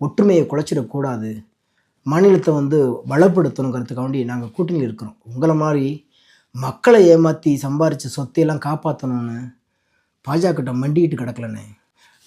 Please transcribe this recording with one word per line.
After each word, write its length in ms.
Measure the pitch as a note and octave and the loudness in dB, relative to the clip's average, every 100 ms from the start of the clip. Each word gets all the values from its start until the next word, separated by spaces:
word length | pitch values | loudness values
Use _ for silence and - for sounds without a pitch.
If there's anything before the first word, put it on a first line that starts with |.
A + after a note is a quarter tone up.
ஒற்றுமையை 420 | D3 - G3+ F3 | -4 0 2 4
குலைச்சிடக்கூடாது, 840 | C3+ C#3+ D3+ C#3+ A2+ C#3+ C#3 A#2 A2 A2 - _ _ _ _ _ C#3 | 2 -2 -4 -4 -4 -6 -6 -6 -8 -10 -16 _ _ _ _ _ -2
மாநிலத்தை 460 | D3+ G3 F3+ - | 4 6 6 4
வந்து 260 | D3 C#3 D3+ C3 A#2 B2+ | 0 2 2 2 -2 -2
பலப்படுத்தணுங்கிறதுக்காக 960 | C#3 F#3 F3+ D3+ - C3 B2 A2+ B2+ | 4 4 4 0 -2 -4 -4 -8 -6
வேண்டி 160 | C3 C3+ | -4 -4
நாங்க 240 | A#2+ B2 A#2 | -4 -6 -8
கூட்டணியில் 360 | - E3+ E3+ A#2+ | -6 -4 -2 -4
இருக்கிறோம். 280 | G#2+ G#2+ - | -6 -14 -16
உங்களை 340 | A2+ B2 D#3+ D#3 | -14 -2 0 0
மாதிரி 300 | D3+ D3 C3+ D3+ _ _ _ _ _ | 0 -2 -2 -6 _ _ _ _ _
மக்களை 460 | B2 C3 - - A3+ F3 | -10 -10 -2 4 6 8
ஏமாத்தி 460 | E3 D#3+ D#3 D#3 C#3 | 8 4 2 0 0
சம்பாரிச்ச 560 | C#3 C#3+ D#3+ C#3 B2+ | -2 0 0 -2 -8
சொத்தையெல்லாம் 500 | - B2+ - D#3 D3+ C#3+ | -8 -6 0 0 -2 -4
காப்பாத்தணும்னு 720 | D3+ D#3+ C#3 C3 B2 A#2+ A#2 B2+ - _ _ _ _ _ _ - | -6 -6 -6 -6 -6 -6 -8 -12 -18 _ _ _ _ _ _ -6
பாஜகட்ட 480 | D#3 F3+ D#3+ C3 | -2 0 -2 -4
மண்டிக்கிட்டு 460 | B2 C#3 D#3 E3 B2 | -4 -2 0 0 -2
கிடக்கலண்ணே. 440 | A#2 A2 A2+ G#2+ G#2 G#2 _ _ _ _ | -8 -10 -10 -12 -16 -20 _ _ _ _